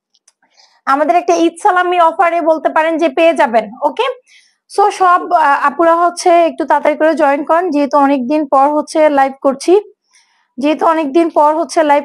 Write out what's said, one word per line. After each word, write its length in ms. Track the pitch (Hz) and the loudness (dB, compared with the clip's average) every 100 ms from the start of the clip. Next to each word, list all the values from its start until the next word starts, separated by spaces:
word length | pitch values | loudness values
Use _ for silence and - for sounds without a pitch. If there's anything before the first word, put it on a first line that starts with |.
| _ _ _ _ _ _ _ _ - | _ _ _ _ _ _ _ _ -4
আমাদের 280 | 277 311 349 | -2 0 0
একটা 180 | 349 339 | 0 0
ঈদ 180 | 330 339 | 0 0
সালামি 360 | 415 359 349 359 | 0 0 0 2
অফারে 380 | 330 339 339 339 | 0 2 -2 0
বলতে 280 | 320 311 330 | 0 0 0
পারেন 260 | 320 320 320 | -2 -2 0
যে 100 | 320 | -2
পেয়ে 260 | - 330 | 2 0
যাবেন, 300 | 320 269 226 214 247 | 2 0 0 -4 -6
ওকে? 240 | 294 269 523 523 _ _ _ _ _ | -6 -4 -6 -6 _ _ _ _ _
So 120 | - 403 | -2 0
সব, 300 | - 370 349 294 | 2 0 0 0
আহ, 260 | 349 294 277 277 | 0 2 0 -2
আপুরা 280 | 254 330 | 0 0
হচ্ছে 360 | 330 349 349 359 339 | 2 0 0 2 2
একটু 180 | 330 254 302 | 2 -2 -2
তাড়াতাড়ি 300 | 294 294 302 | 0 0 0
করে 160 | 311 | 0
জয়েন 260 | 302 285 285 | 2 0 0
করেন, 220 | 294 330 370 | 0 -2 0
যেহেতু 260 | 294 277 294 | -2 0 0
অনেকদিন 460 | 277 285 240 302 285 | 0 0 -2 -2 0
পর 200 | 269 277 | 0 2
হচ্ছে 260 | 302 294 320 302 | 0 -2 0 2
লাইভ 260 | 277 269 262 | 2 0 -2
করছি, 320 | 277 269 - 392 403 _ _ _ _ _ _ - | -4 -2 0 0 0 _ _ _ _ _ _ -6
যেহেতু 260 | 285 302 339 | -4 0 0
অনেকদিন 400 | 320 294 294 339 | 0 0 0 0
পর 200 | 330 294 | 2 0
হচ্ছে 260 | 311 330 349 | 0 -2 -2
লাইভ 220 | 302 285 | 2 0